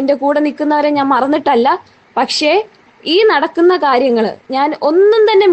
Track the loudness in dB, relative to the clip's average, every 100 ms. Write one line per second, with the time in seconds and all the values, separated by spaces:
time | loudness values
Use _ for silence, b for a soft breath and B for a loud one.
0 | -2 -2 -2 -2 -2 -4 -2 -2 0 -2
1 | 0 0 0 -2 0 0 0 -2 -8 b
2 | b -6 -4 -2 0 -2 -4 _ _ _
3 | -2 0 2 0 -2 0 2 2 0 0
4 | 0 0 -2 -6 -8 -4 -4 -2 -2 2
5 | 2 4 2 4 2